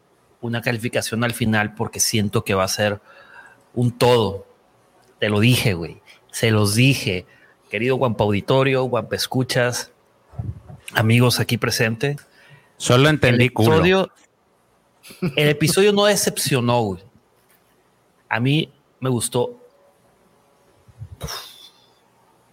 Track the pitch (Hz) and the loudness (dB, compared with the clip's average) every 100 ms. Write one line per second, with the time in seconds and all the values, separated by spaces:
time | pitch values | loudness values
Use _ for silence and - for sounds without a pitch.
0 | _ _ _ _ 120 117 117 117 117 120 | _ _ _ _ -8 -4 -4 -4 -4 -4
1 | - 110 120 117 113 110 104 - 107 95 | -4 -2 -4 -2 0 0 0 -4 -8 -4
2 | - 113 101 113 - 98 95 - 104 101 | -2 0 0 -2 -2 -2 0 0 -2 -2
3 | - - - - - _ _ - 123 117 | -10 -20 -20 -20 -20 _ _ -2 -2 2
4 | 123 123 101 95 - _ _ _ _ _ | 4 4 2 -4 -12 _ _ _ _ _
5 | _ _ 110 104 117 120 120 87 80 - | _ _ -2 2 4 2 0 -2 -6 -12
6 | _ - _ - 117 107 104 104 131 135 | _ -20 _ -4 0 2 2 2 2 2
7 | - 92 - _ _ _ _ 104 123 131 | -2 -6 -8 _ _ _ _ -6 -2 0
8 | 131 104 104 101 - 131 135 131 131 120 | -2 0 0 0 2 2 2 0 -2 -4
9 | 107 117 - 131 127 131 123 120 - _ | -4 -6 -4 -4 -2 0 0 -2 -10 _
10 | _ _ _ - - - - - - - | _ _ _ -14 -12 -12 -18 -20 -8 -2
11 | 110 120 123 - 117 117 120 - 117 113 | 2 4 4 2 -2 -2 -4 -2 -2 -2
12 | 143 143 - _ - - _ _ - 123 | -6 -6 -12 _ -20 -20 _ _ 2 4
13 | 147 151 131 120 127 - 107 156 180 190 | 4 4 2 2 0 2 4 4 4 2
14 | - _ _ _ _ _ _ _ _ _ | 0 _ _ _ _ _ _ _ _ _
15 | - - 180 147 147 147 156 - 202 202 | -20 -8 -4 0 0 2 0 2 2 4
16 | 208 196 - - - 139 120 120 107 90 | 2 2 -2 -4 -2 -2 0 0 0 -6
17 | - _ _ _ _ _ _ _ _ _ | -12 _ _ _ _ _ _ _ _ _
18 | _ _ _ 113 127 151 - _ _ _ | _ _ _ -2 0 0 -2 _ _ _
19 | 131 123 - 123 120 - - _ _ _ | -4 -2 -2 -2 -2 -6 -20 _ _ _
20 | _ _ _ _ _ _ _ _ _ - | _ _ _ _ _ _ _ _ _ -20
21 | - - - - - - - _ _ _ | -20 -14 -12 -12 -14 -20 -20 _ _ _
22 | _ _ _ _ _ | _ _ _ _ _